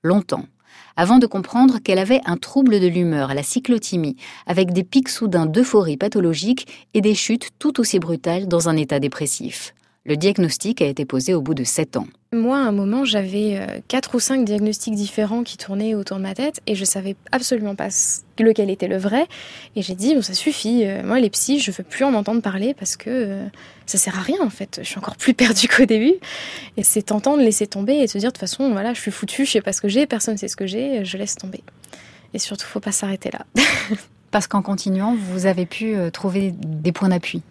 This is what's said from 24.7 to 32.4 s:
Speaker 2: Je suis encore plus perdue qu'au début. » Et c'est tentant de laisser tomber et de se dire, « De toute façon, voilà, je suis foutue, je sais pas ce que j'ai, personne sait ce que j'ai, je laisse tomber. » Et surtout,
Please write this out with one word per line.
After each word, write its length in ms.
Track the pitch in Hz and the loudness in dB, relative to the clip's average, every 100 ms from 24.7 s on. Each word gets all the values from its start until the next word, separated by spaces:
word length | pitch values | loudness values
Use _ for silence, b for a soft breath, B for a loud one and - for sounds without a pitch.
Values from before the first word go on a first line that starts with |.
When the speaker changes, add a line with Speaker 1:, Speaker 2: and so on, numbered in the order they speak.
| - | -10
Speaker 2:
Je 60 | - | -10
suis 100 | - | -8
encore 200 | - - | -10 -2
plus 160 | - | 0
perdue 340 | 240 240 208 - | 4 4 4 4
qu'au 180 | - 220 | 6 6
début. » 300 | 220 247 370 B B B B B - | 6 4 2 B B B B B -2
Et 60 | |
c'est 200 | 196 220 | 0 0
tentant 340 | - 208 269 294 | 0 0 2 4
de 60 | |
laisser 240 | 240 208 208 | 4 4 -2
tomber 280 | 202 202 294 | -2 0 2
et 100 | 240 | 2
de 40 | |
se 80 | 202 | 0
dire, « 120 | 226 | -4
De 20 | |
toute 60 | - | -4
façon, 320 | 185 - 269 | -8 -2 0
voilà, 220 | 202 220 | 0 -2
je 80 | 233 | -4
suis 100 | - | -6
foutue, 340 | - 208 - 277 | -6 -6 -2 -2
je 60 | |
sais 100 | 220 | -2
pas 120 | 202 | -4
ce 80 | 190 | -2
que 80 | 208 | 0
j'ai, 180 | 208 294 | 2 2
personne 300 | 220 - 208 | 0 -2 -4
sait 100 | 202 | -6
ce 80 | - | -6
que 100 | 196 | -6
j'ai, 380 | 202 269 247 | -4 -4 -4
je 140 | 190 190 | -4 -6
laisse 180 | 202 - | -8 -8
tomber. » 260 | 190 190 - _ B B B B B | -10 -14 -18 _ B B B B B
Et 60 | |
surtout, 260 | 220 | -8